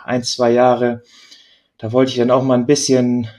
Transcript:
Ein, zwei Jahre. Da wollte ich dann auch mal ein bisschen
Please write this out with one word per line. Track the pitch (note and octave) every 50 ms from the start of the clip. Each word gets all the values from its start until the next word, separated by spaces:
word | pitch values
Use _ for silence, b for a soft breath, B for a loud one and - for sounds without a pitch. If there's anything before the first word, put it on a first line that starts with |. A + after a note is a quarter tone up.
| -
Ein, | - B2 B2 A#2+
zwei | - - - B2 A#2
Jahre. | A#2+ A#2+ B2 B2+ B2 A#2 B2 A#2+ A#2+ A2+ b b b b b b b b b b b b b b b
Da | _ - A2
wollte | A#2+ C3 C3 C3
ich | B2
dann | B2 A#2+ B2
auch | B2 C3 C3+
mal | C3 B2
ein | B2 A#2+
bisschen | A#2 - - - - C3 B2+ B2 B2 B2 B2 A#2 A2 B